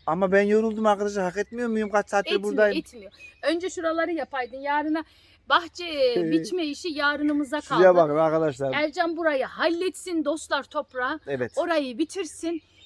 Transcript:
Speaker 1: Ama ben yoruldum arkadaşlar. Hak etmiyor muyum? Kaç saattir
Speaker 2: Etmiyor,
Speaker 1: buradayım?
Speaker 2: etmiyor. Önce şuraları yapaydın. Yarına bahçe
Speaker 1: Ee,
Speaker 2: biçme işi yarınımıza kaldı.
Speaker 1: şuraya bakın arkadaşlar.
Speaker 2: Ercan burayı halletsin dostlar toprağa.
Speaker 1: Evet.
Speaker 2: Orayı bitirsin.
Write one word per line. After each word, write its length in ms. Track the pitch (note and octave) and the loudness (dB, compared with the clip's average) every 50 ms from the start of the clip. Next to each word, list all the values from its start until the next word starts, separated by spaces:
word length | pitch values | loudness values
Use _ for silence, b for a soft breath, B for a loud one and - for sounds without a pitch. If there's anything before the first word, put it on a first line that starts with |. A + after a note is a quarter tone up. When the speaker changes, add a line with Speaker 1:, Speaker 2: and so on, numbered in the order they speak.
| _ | _
Speaker 1:
Ama 260 | - D#3 F3+ G3 F#3 | -4 -2 0 0 4
ben 100 | F#3+ G3 | 4 4
yoruldum 440 | G3+ G3+ G#3 A3 A3 A3+ G#3+ G#3+ A3 | 4 6 4 2 2 2 -2 0 2
arkadaşlar. 380 | G#3+ G3+ G3 G#3 G#3 G3+ G3+ F#3 | 2 2 2 0 -4 -2 -2 -4
Hak 140 | F3+ E3+ | -2 -2
etmiyor 320 | G3 G3+ - A3+ A#3+ A#3+ A#3 | -4 -6 -6 -6 -6 -4 -2
muyum? 200 | A3 A3 G#3+ G3+ | -2 -2 -2 0
Kaç 200 | G3 G#3 G3+ - | 0 0 0 2
saattir 220 | - G3+ G3 D#4 | 0 -2 0 0
Speaker 2:
Etmiyor, 200 | F#4+ G4+ G3 G#3 | -2 0 0 0
Speaker 1:
buradayım? 260 | D4 A#3+ G#3+ G#3 G3+ D#4+ | 2 4 4 4 4 0
Speaker 2:
etmiyor. 320 | - - - A#3 F#3+ G3+ B B B B B B - | -6 -8 -18 -20 -20 -20 B B B B B B -2
Önce 260 | C#4 E4 F4 F4 F#4 | -2 0 0 -2 -6
şuraları 420 | - - D#4+ E4 D#4+ E4 E4 E4 | -6 -4 -4 -2 0 0 -2 -2
yapaydın. 460 | E4+ D#4+ C4 - - C4+ B3 A3+ A#3+ | -2 -4 -6 -6 -6 -6 -6 -6 -8
Yarına 460 | C4+ C#4 C#4+ C#4+ D4+ D4 D#4 D4+ E4 D#4 b b b b b b b _ _ | -8 -4 -2 0 0 0 0 -2 -2 -4 b b b b b b b _ _
bahçe 360 | C4+ E4+ E4+ E4 - - F4 E4+ D#4 C#4+ C4 B3 A#3+ | 2 2 2 -2 -10 -10 -8 -8 0 2 2 2 4
Speaker 1:
Ee, 160 | - E4+ D#4+ | 2 2 2
Speaker 2:
biçme 340 | D#4 E4 D#4+ - F4 F4+ D#4+ | 2 0 0 0 -2 -2 -2
işi 220 | D4 C#4+ - - F4+ D4 | -2 -4 -6 -6 -6 -4
yarınımıza 680 | D4 C#4+ C#4+ D4 C#4+ D4 D4 D4+ D4 D4 B3 C#4+ D4 | 0 0 0 0 2 0 0 0 0 0 -2 -4 -6
kaldı. 60 | - - C#4 E3+ | -4 -2 4 6
Speaker 1:
şuraya 160 | F#3 F#3 F3+ | 8 8 8
bakın 200 | F3 E3 D3 D3 | 8 4 4 4
arkadaşlar. 580 | D#3 D#3+ D#3+ D#3 D#3+ D#3+ D3+ C3 B2 C3+ C3+ C3 | 2 2 2 2 2 2 0 -2 -2 -4 -2 0
Speaker 2:
Ercan 440 | C#4+ D4+ D#4 D4 F4+ E4+ E4+ E4 | 0 -2 -2 -2 -2 -2 -2 -2
burayı 280 | D#4 F4 D#4 D4 C4+ A#3+ | 0 0 0 0 0 -2
halletsin 800 | - - - B3+ D#4+ E4 E4+ F4+ F4+ - - - F#4+ F4 D#4+ D4 | -4 -4 -2 0 0 0 0 -2 -4 -4 -6 -8 -4 -4 -2 0
dostlar 380 | C#4+ D#4 D4+ - - D#4+ C#4+ C4 | -2 -2 -4 -4 -4 -4 -4 -4
toprağa. 560 | - - D4+ C4+ - - B3+ B3 C4 D#4 D4+ - | -4 -8 -8 -8 -6 -6 -4 -4 -4 -4 -6 -6
Speaker 1:
Evet. 240 | - C#3 B2+ B2 - - | -6 -2 -2 -2 -4 -2
Speaker 2:
Orayı 420 | - E4+ F4 E4 D#4 C#4+ B3+ A#3+ | -4 -2 0 0 0 0 -2 -4
bitirsin. 640 | A3 E4+ - - F#4 F#4+ D4+ - - - E4 E4+ D#4 b b b b b | -4 -4 -4 -4 -8 -8 -8 -10 -8 -6 -6 -6 -6 b b b b b